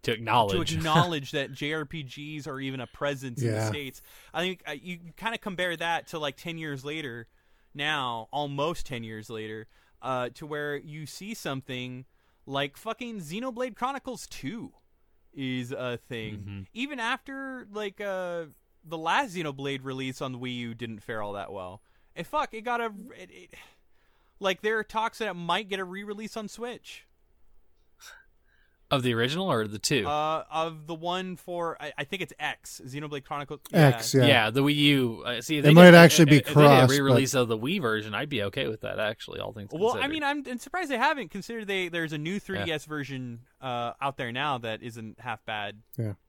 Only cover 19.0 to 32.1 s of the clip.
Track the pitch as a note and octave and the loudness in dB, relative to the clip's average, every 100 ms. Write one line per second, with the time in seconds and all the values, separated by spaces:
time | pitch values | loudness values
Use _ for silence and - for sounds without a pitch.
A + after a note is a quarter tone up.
19 | E3 G#3 C#4+ F3 D#3 C3+ C#3 C#3 C3 C3 | 0 0 0 -6 -6 -6 -6 -6 -8 -8
20 | C3 B2+ C3+ B2 B2+ B2 A#2+ A2+ A#2 G#2+ | -8 -6 -8 -8 -8 -8 -8 -8 -10 -10
21 | - A2 G#2 G2+ - G2 F#2 G2 _ _ | -8 -6 -6 -6 -8 -10 -12 -14 _ _
22 | _ - E3+ D4+ C4+ A3 A3+ A#3 A3+ G3+ | _ -16 -6 -4 -4 -8 -6 -4 -6 -8
23 | A#3+ - F#3 - F3 - - _ _ _ | -18 -20 -20 -20 -20 -20 -20 _ _ _
24 | _ _ _ _ G3 F#3+ G#3+ A3 G#3 A3 | _ _ _ _ -2 0 0 -2 -2 -4
25 | A3+ - A3 F3+ E3+ F3+ G3+ F#3+ F#3 F#3+ | -4 -4 -6 -6 -2 -2 -2 -8 -8 -10
26 | G#3 G#3 A3 A3+ G#3 - A#3+ A3 - - | -10 -10 -10 -10 -10 -10 -12 -12 -16 -20
27 | _ _ _ _ - - _ _ _ _ | _ _ _ _ -20 -20 _ _ _ _
28 | - - _ _ _ _ _ _ _ C#3 | -20 -20 _ _ _ _ _ _ _ 0
29 | B2 A2+ B2 D#3+ F#3+ B2 G#2+ G#2+ - C#3+ | 0 0 0 0 0 0 -2 -4 0 0
30 | G#2+ D3+ D#3 D#3 - D#3 E3 D#3+ D3+ E3 | 0 -2 -2 -2 -4 -4 -4 -6 -12 -8
31 | E3+ F3+ F#3 F3+ - F3 E3 - D3 - | -6 -6 -6 -12 -10 -6 -6 -6 -12 -10
32 | C#3+ | -8